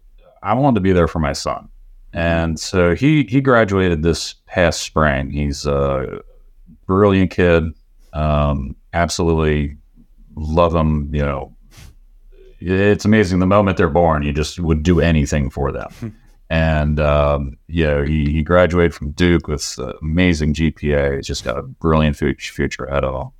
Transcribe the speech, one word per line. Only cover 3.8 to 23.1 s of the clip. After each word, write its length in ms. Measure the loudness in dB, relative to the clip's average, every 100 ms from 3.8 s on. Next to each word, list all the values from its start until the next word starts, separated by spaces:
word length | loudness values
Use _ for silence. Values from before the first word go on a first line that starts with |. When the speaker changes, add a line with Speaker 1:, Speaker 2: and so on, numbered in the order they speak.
| 2 2
Speaker 1:
this 320 | 0 0 -4 -14 -8
past 360 | 0 0 0
spring. 500 | -4 0 0 0 -4
He's 340 | -4 -4 -4 -2
a 540 | -2 0 -2 -6 -12 -16 -20 -20 _ -20 -14 -2
brilliant 460 | 2 4 4 0
kid. 320 | 2 2 2 0 -8 _ _ _
Um, 640 | -4 0 0 0 -2 -6 -12 _
absolutely 840 | -4 -2 0 0 2 2 0 -4 -8 _ -20 -20 -20 -18 -12
love 400 | -4 2 2 2
him. 340 | 0 -2 -4
You 120 | -4
know, 340 | -4 -6 -10 -20 -20 -20 -20 -20 -20 -20 -20 -20 -20 -10
it's 460 | -2 2 2 2 4
amazing. 340 | 4 4 2
The 80 | 4
moment 300 | 4 2 2
they're 120 | 2
born, 320 | 2 2 2
you 100 | -2
just 280 | -2 -4 -4
would 240 | -2 0
do 160 | 2 2
anything 500 | 4 2 0 -2 -4
for 220 | -4 -6
them. 440 | -6 -12 -14 -14 -14
Speaker 2:
<laughs> 40 | _ _ -6
Speaker 1:
And, 500 | 0 0 2 0 0
um, 580 | 2 2 2 0 -4 -12 -6
you 160 | -2
know, 200 | 0 0
he, 280 | 0 0 0
he 120 | 0
graduated 500 | 2 4 4 4 2
from 180 | 0 -8
Duke 340 | 0 2 2 0
with 280 | -8 -8 -10
an 140 | -10 -8
amazing 500 | -4 0 2 2 0
G 160 | 0 -2
P 220 | -2 -2
A. 240 | 0 -2 -4
He's 100 | -6
just 180 | -8
got 140 | -8 -8
a 60 |
brilliant 520 | -10 -4 0 2 2 0
fu-, 200 | -4 -4
future 480 | -8 -6 -6 -6
ahead 200 | -6 -4
of 160 | -4